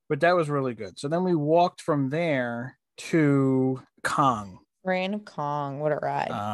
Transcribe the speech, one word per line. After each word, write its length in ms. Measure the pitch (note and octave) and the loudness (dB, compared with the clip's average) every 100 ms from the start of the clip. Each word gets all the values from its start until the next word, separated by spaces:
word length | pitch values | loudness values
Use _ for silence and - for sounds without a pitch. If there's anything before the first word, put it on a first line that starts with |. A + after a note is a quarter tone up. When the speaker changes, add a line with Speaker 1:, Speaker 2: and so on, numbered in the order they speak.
| _ | _
Speaker 1:
but 120 | D3 | 0
that 120 | E3+ F3+ | 2 4
was 140 | D3+ | 2
really 240 | C#3+ C3 | -2 -2
good. 240 | A2 G2 - | -6 -10 -10
So 100 | C#3+ | -4
then 160 | E3+ | -2
we 100 | F#3 | 0
walked 460 | E3+ D3 E3 F3 - | 0 4 4 4 0
from 280 | - D3 C3 | -2 0 0
there 680 | D#3 E3+ C#3 A#2+ A#2 B2+ - _ - | 0 0 0 -2 -6 -8 -12 _ -18
to 840 | - E3+ D3 C#3 C3+ C3 C3 C3 - _ | -2 2 4 4 4 2 2 -2 -10 _
Kong. 560 | - - C#3 A2+ G2 F#2 _ _ | -4 2 2 2 -6 -18 _ _
Speaker 2:
Reign 280 | F#3 F#3 F#3 | -4 -2 -2
of 100 | G#3 G#3 | -6 -8
Kong, 540 | - D3 D3 C#3 C#3 | -8 -4 -4 -4 -4
what 120 | D3+ | -4
a 40 | C#3+ | -2
ride. 360 | C#3+ C#3+ - | -2 -2 -4
Speaker 1:
Um, 120 | A2+ G#2 | -4 -4